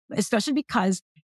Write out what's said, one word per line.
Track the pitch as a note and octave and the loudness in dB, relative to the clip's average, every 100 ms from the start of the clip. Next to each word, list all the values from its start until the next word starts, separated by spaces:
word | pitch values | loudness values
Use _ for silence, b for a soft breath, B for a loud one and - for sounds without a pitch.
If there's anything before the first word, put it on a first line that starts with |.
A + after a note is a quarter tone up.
| - | -6
especially | - F#3+ A3 D4+ | -4 0 0 0
because | C#4 - A#3 F#3+ F3+ - _ | -2 0 0 0 0 -6 _